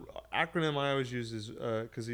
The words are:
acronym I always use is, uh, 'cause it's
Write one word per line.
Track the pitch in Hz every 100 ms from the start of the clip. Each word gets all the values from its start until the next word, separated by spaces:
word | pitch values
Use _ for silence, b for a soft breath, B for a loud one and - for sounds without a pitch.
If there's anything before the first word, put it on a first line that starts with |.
| - - -
acronym | 110 165 175 160 143
I | 139
always | 135 123
use | 123 113
is, | 113 107
uh, | - 123 110 113
'cause | -
it's | 113